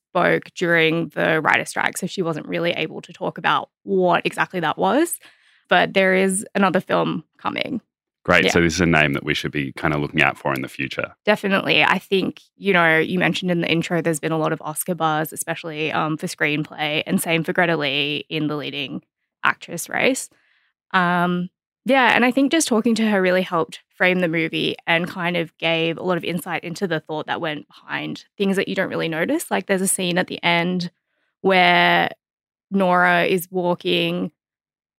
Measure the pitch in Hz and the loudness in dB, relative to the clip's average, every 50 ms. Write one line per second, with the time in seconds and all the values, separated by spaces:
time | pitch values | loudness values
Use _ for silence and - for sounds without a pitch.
0 | _ _ - 180 170 170 165 165 - - - - 185 170 170 165 160 160 160 170 | _ _ -2 0 2 2 2 0 -2 -6 -6 -4 0 2 4 4 4 2 2 0
1 | 165 151 - 175 170 170 160 160 156 - - - 160 - - - - - - - | -2 -4 -4 -2 0 0 0 2 2 2 2 2 0 -2 -4 -4 -2 -2 -2 -4
2 | - 180 - - 175 165 160 - - - 175 175 165 170 165 - 160 156 - - | -8 -6 -4 -4 -4 -2 -4 -6 -6 -6 -4 -2 -2 -2 -2 -2 -4 -6 -8 -12
3 | 165 - 170 - 180 170 - - 160 156 151 139 - - _ _ _ 202 196 185 | -16 -16 -12 -8 -8 -8 -6 -2 0 0 0 0 -2 -6 _ _ _ 0 2 2
4 | 180 175 170 170 - 175 - 175 165 - - 185 165 151 - - 180 190 208 277 | 4 4 2 2 0 -2 -2 -2 -4 -4 -2 -2 -2 -2 -2 0 0 0 2 2
5 | 339 339 - - - - _ _ _ _ _ _ _ _ 190 180 175 165 170 196 | 0 -2 -4 -10 -14 -20 _ _ _ _ _ _ _ _ 4 4 4 4 2 2
6 | 190 190 185 185 190 196 190 196 214 - - 202 202 185 165 180 - - - 175 | 2 4 4 2 2 2 0 -2 -6 -4 -2 0 2 2 2 0 0 0 0 0
7 | 165 160 - - - _ _ _ - - - 60 - - - 220 - _ _ _ | 0 0 -4 -6 -8 _ _ _ -6 -6 -4 -4 -4 -4 -6 -8 -10 _ _ _
8 | _ _ _ _ _ - 87 87 92 92 - 87 85 82 80 87 90 82 82 78 | _ _ _ _ _ 4 4 6 6 6 4 4 4 4 4 2 4 4 6 4
9 | 76 73 69 67 - 76 76 - - 73 69 73 69 67 - - - 80 76 73 | 4 2 0 -2 -2 -4 -4 -4 -4 -4 -4 -4 -6 -6 -6 -4 -2 -2 -2 -2
10 | 73 71 - 78 71 67 65 - - 73 67 65 65 65 - - 69 64 - - | -4 -2 0 2 2 2 2 0 -4 -4 -4 -4 -6 -8 -8 -10 -10 -8 -6 -8
11 | - - - _ _ 208 208 202 - 196 196 190 - - 160 160 147 - - 185 | -8 -8 -10 _ _ -2 0 0 0 -2 -2 0 0 2 2 4 4 4 2 2
12 | - - 202 190 185 - - - - _ _ _ 185 196 190 175 170 165 160 160 | 0 -2 -2 0 0 -2 -6 -8 -16 _ _ _ -2 0 2 4 4 4 4 2
13 | 160 - 180 180 170 160 175 - 185 185 175 170 165 - 160 165 165 - 180 165 | 2 0 0 0 0 0 0 -2 -2 -2 -2 0 0 0 0 0 0 0 -2 -2
14 | 160 165 165 156 - 160 160 160 156 156 160 151 - 151 156 - - - 180 165 | 0 -2 -2 -2 -2 -4 -2 -2 -2 -2 -2 -4 -6 -8 -8 -6 -6 -6 -4 -2
15 | 165 156 156 151 160 156 - - - - 165 - - 165 151 151 156 147 - - | 0 0 0 0 -2 -4 -6 -8 -8 -8 -8 -8 -8 -10 -8 -6 -4 -2 -2 -2
16 | 165 156 160 151 - 175 - - - 147 151 156 151 - - - 151 151 151 156 | -2 -2 -2 -4 -6 -8 -4 -4 -2 -2 0 -2 -4 -6 -6 -6 -4 -2 -2 -4
17 | - - 185 185 - - 165 165 160 - 180 - 180 170 170 151 147 139 135 147 | -2 -2 -2 -2 0 0 0 0 0 0 0 2 2 2 2 0 0 -2 -2 -2
18 | 143 147 151 143 - - 160 156 151 147 151 147 135 139 139 143 139 123 - 185 | -2 -2 -4 -6 -6 -6 -6 -4 -2 -2 -4 -4 -6 -8 -8 -8 -8 -8 -10 -12
19 | - _ _ _ _ _ _ _ - - - - - - - 170 - - - - | -14 _ _ _ _ _ _ _ -2 -2 -2 -2 -8 -12 -10 -10 -10 -6 -2 0
20 | - 240 269 - - - _ _ _ _ _ _ _ _ _ _ _ _ - 190 | 0 0 0 0 -6 -10 _ _ _ _ _ _ _ _ _ _ _ _ 0 0
21 | 180 175 180 175 175 180 180 180 175 180 - _ _ _ _ _ _ 208 262 269 | 2 2 2 2 0 0 0 -2 -4 -6 -10 _ _ _ _ _ _ 2 4 4
22 | 247 220 - - 233 254 240 269 277 269 - 330 294 - 233 214 226 240 226 208 | 6 6 4 4 4 2 4 2 2 2 2 0 2 2 0 2 2 2 2 2
23 | 220 214 208 190 185 185 180 185 185 - 185 165 - - - - _ _ _ - | 2 2 2 2 2 2 2 2 0 0 -2 -2 -2 -2 -6 -14 _ _ _ 0
24 | 196 180 185 185 180 170 160 170 160 160 165 160 156 156 - - - - 170 165 | 2 2 2 2 0 0 0 -2 -2 -2 -2 -2 -2 -2 -4 -4 -2 0 0 0
25 | 180 165 - 190 175 170 175 175 170 160 - _ 170 165 165 160 165 165 160 - | 0 -2 -6 -4 -4 -2 -2 -2 -4 -6 -6 _ -2 -2 0 0 0 -2 -2 -4
26 | - 180 180 170 - - 170 175 - 190 165 151 - 175 170 - 208 175 165 156 | -2 -2 -2 -2 -2 -4 -6 -6 -6 -6 -6 -6 -6 -8 -6 -6 -4 -4 -4 -4
27 | - - 156 156 - - - 101 170 160 151 147 - _ _ - _ - 147 147 | -4 -6 -8 -8 -6 -6 -6 -4 -4 -6 -6 -8 -12 _ _ -20 _ -10 -8 -8
28 | 151 156 151 - - _ _ - 202 196 196 190 - - 196 196 185 - - 165 | -6 -8 -10 -12 -14 _ _ -2 -2 0 0 0 -2 -2 -2 -4 -4 -4 -4 -4
29 | 165 165 160 156 175 208 277 339 - - 214 196 190 - 202 180 190 190 - - | -4 -4 -2 -2 -2 -2 -2 -4 -2 -4 -4 -4 0 0 0 0 0 -2 -2 -2
30 | 190 175 175 180 190 - - - - 175 170 170 170 180 180 180 175 175 - _ | -2 0 0 0 -2 -2 -6 -4 0 0 2 2 2 0 0 -2 -4 -6 -10 _
31 | _ _ _ _ _ _ _ _ - 190 190 180 180 175 175 175 175 175 175 175 | _ _ _ _ _ _ _ _ 2 4 6 6 6 6 6 6 6 4 4 4
32 | 170 - - - _ _ _ _ _ _ _ _ _ _ 196 196 190 180 175 180 | 2 0 -4 -10 _ _ _ _ _ _ _ _ _ _ -2 0 2 4 4 4
33 | 180 180 175 170 170 - 190 185 170 - 185 185 175 175 175 - - 185 175 175 | 4 4 4 4 2 2 0 0 -2 -4 -4 -2 -2 0 -2 -2 -2 -2 0 0
34 | 170 170 175 180 185 175 - _ _ _ _ _ _ _ _ _ _ _ _ | 0 -2 -2 -4 -4 -6 -8 _ _ _ _ _ _ _ _ _ _ _ _